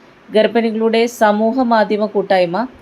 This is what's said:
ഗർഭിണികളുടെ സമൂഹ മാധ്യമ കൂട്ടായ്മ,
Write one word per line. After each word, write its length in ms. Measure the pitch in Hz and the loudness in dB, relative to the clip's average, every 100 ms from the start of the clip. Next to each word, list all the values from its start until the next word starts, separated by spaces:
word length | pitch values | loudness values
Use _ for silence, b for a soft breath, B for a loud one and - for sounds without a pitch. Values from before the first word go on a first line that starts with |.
| b b - | b b -2
ഗർഭിണികളുടെ 680 | 214 214 233 226 220 226 226 233 - | 0 2 0 -2 -2 0 0 -2 0
സമൂഹ 420 | 214 214 226 262 240 | 0 2 0 0 0
മാധ്യമ 340 | 226 202 208 208 | 2 0 -2 -2
കൂട്ടായ്മ, 520 | 202 190 190 175 185 254 - | -2 0 0 0 -2 -6 -12